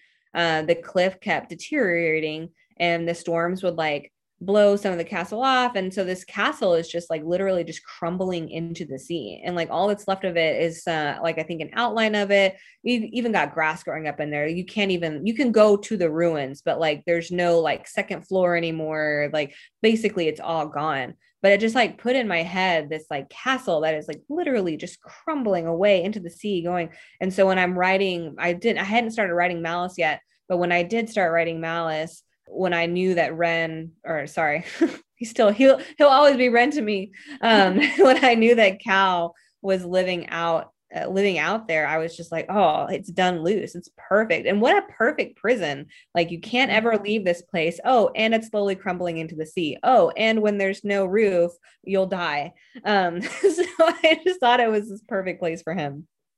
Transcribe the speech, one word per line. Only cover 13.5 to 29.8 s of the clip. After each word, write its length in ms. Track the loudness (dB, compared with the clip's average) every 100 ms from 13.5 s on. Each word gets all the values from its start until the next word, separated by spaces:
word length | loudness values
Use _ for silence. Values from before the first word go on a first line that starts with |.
grass 280 | -2 -2 -4
growing 240 | -8 -8 -6
up 140 | -6
in 100 | -6
there. 160 | -4 -4
You 200 | -4 -6
can't 240 | -4 -2
even, 360 | -2 -4 -4 -4
you 60 |
can 200 | -2 2
go 260 | 6 6 4
to 180 | 0 -2
the 140 | -2
ruins, 500 | 0 0 0 -4 -6
but, 180 | -4 0
like, 240 | 0 -2 -2
there's 240 | -2 -2
no, 300 | -2 2 2
like, 280 | 2 -2 -6
second 380 | -8 -6 -10 -4
floor 280 | 0 2 2
anymore. 760 | -2 -4 -4 -2 -2 0 -2
Like, 220 | -2 -4 -8 -20 _
basically 480 | 2 2 0 -2 -2
it's 100 | -2
all 280 | -4 -4 -4
gone. 480 | -4 -4 -4 -6 -12 _ _
But 120 | 4
it 80 | 4
just, 140 | 4
like, 220 | 2 0 -2
put 180 | -2
in 140 | -2 0
my 140 | -2
head 480 | -2 -2 0 0 -2
this, 160 | -8 -6
like, 200 | -8 -8
castle 500 | -6 -4 -2 0 0
that 140 | 0
is, 120 | -2 -6
like, 140 | -12 -8
literally 480 | -6 -2 0 -2 -4
just 240 | -10 -16
crumbling 680 | -20 -12 -6 -4 -2 -2 -2
away 380 | 0 4 2
into 160 | 0 -6
the 80 | -10
sea 340 | -10 -6 -4
going. 280 | -2 -4 -6 -10 -20 -8
And 100 | -4
so 140 | 2 2
when 120 | 4
I'm 200 | 0 0
writing, 560 | 0 2 0 -4 -8 -6
I 140 | -4
didn't, 280 | -2 -2 -2
I 40 |
hadn't 280 | 0 -2 -2
started 200 | -2 -2
writing 300 | 0 0 -2
Malice 340 | -4 -4